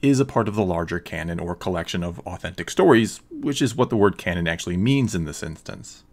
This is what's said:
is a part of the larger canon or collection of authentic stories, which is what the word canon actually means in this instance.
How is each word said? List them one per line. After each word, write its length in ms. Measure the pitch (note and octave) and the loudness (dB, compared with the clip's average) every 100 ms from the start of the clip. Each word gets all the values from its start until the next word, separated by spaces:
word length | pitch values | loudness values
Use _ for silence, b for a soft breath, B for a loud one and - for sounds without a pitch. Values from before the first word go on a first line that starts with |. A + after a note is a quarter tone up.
is 180 | C#3 C3+ | 4 4
a 60 | C3+ | 2
part 200 | - G#2+ | 0 0
of 100 | G#2 | 0
the 60 | |
larger 360 | F#2+ E2+ E2 E2+ | 0 0 -2 -4
canon 420 | - D#2+ E2 E2+ | -6 -8 -6 -6
or 140 | E2+ | -6
collection 500 | F2 - F2 E2+ F2+ | -6 -4 -4 -4 -4
of 140 | F2 E2+ - | -4 -8 -12
authentic 420 | F2+ F2 F#2 E2+ | -10 -10 -10 -6
stories, 540 | - F#3 A#2 G#2+ - _ | 4 8 8 6 -4 _
which 320 | - D3+ C#3 | -8 -6 0
is 120 | C3+ | 0
what 140 | A#2+ A#2+ | 2 0
the 80 | A2+ | 4
word 220 | G2+ F2+ | 4 2
canon 280 | - F2 E2 | -4 -2 -2
actually 300 | E2+ - F2 | -4 -4 0
means 380 | A2+ C#3 A#2+ | 2 2 2
in 100 | F#2 | -2
this 180 | D#2 D2+ | -4 -6
instance. 640 | D2+ D#2+ - - - - _ | -10 -10 -14 -16 -16 -20 _